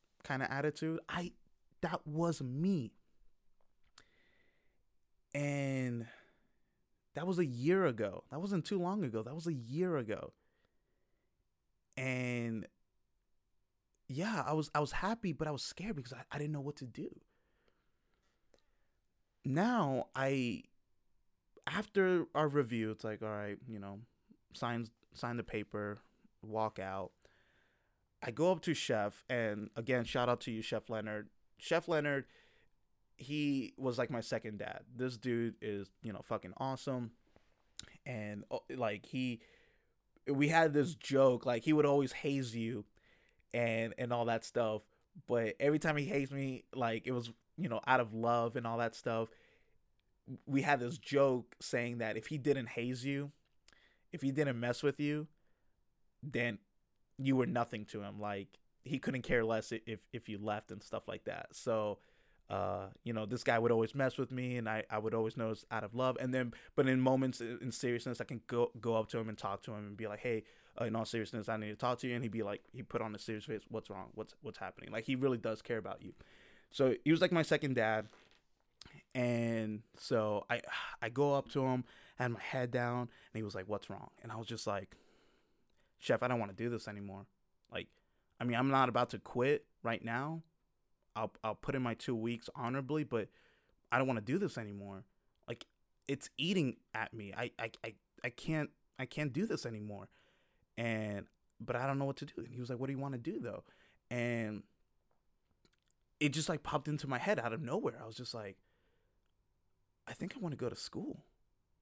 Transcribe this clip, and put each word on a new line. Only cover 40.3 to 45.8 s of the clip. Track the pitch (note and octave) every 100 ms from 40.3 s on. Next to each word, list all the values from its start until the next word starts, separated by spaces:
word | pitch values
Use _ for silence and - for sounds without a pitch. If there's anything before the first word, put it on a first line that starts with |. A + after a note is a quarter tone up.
| C#3 D3
had | D#3+ D#3+
this | C#3+ F3+ D3+
joke, | - C3+ C3+ A#2+ C3
like, | A#2+
he | D#3
would | D3+ C#3+
always | C#3+ C3+
haze | - D3 C#3 B2 A2+
you | A2+ A#2 - _ _ _ _ _ _
and, | A#2+ A#2 A2+ A2+ -
and | A#2+
all | A#2+ A#2
that | A2+ -
stuff. | B2 A2+ G#2+ - _ _ F3 -
But | A#2+ A2+ -
every | C#3
time | D3+